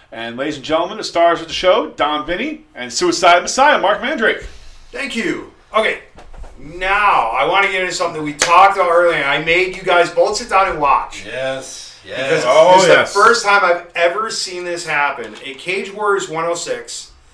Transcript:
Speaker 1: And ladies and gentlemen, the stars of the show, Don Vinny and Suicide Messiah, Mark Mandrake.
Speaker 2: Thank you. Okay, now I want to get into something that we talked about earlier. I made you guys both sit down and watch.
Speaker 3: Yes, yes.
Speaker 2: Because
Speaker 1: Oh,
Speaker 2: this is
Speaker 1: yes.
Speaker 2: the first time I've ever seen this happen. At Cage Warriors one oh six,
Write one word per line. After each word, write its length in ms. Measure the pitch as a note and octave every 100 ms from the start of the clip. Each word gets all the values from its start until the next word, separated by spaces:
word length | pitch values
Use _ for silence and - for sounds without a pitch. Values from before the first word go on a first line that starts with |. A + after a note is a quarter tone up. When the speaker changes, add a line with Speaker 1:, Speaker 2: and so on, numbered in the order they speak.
| _
Speaker 1:
And 240 | A2+ A#2 A#2+
ladies 180 | D3
and 100 | C#3
gentlemen, 340 | B2 D#3 F3+ A3
the 40 |
stars 380 | - E3+ E3+ D#3+
of 80 | E3
the 40 |
show, 380 | - F#3 G#3+ D#3
Don 340 | - D3 D3+
Vinny 400 | D3 F3+ C#4+ D4+ - -
and 160 | B2
Suicide 500 | - F3+ E3+ F3+ F3
Messiah, 380 | - - C#4+ C4
Mark 200 | F3+ G#3
Mandrake. 420 | A#3+ D4+ G#3+ - - - - - -
Speaker 2:
Thank 240 | B3+ C4+ A3+
you. 360 | F3+ - - - _
Okay, 280 | G#3+ G#3+ - - - - - - -
now 680 | C#3 F3 F#3 G3+ G3+ - -
I 140 | - C#3+
want 180 | F#3+ G3
to 60 |
get 100 | F#3+
into 100 | F#3
something 260 | - E3+ D#3
that 40 |
we 100 | D3+
talked 440 | D3 - - G3 G3
about 140 | F3
earlier. 340 | E3+ F3 D#3+
I 180 | C#3 D3
made 340 | D#3+ E3+ F#3 F#3
you 60 |
guys 260 | F#3 F3 E3
both 280 | E3+ F3 C#3+
sit 120 | A#3+
down 220 | F#3+ F#3+
and 100 | D#3+
watch. 460 | C#3+ - - - G2
Speaker 3:
Yes, 720 | B2+ C3+ C3+ - - - - F#2
yes. 220 | A2+ C3+
Speaker 2:
Because 160 | D#3+ -
Speaker 1:
Oh, 280 | D#3 E3+
Speaker 2:
this 80 | F#3
is 40 | F3+
Speaker 1:
yes. 220 | - -
Speaker 2:
the 80 | G3+
first 240 | A3 A3+
time 200 | G3+ G3+
I've 260 | F#3 F3 - F3+
ever 340 | F3 G3 G#3+
seen 320 | - - F3+
this 240 | F3 E3+ D#3+
happen. 480 | D3 C#3+ B2+ A2
At 240 | G#2+ C3 B2+
Cage 340 | F3 G3+ G3
Warriors 360 | G3 G#3 F#3+ -
one 160 | D#3+
oh 100 | E3+
six, 560 | E3+ - A#2+ - - - _ _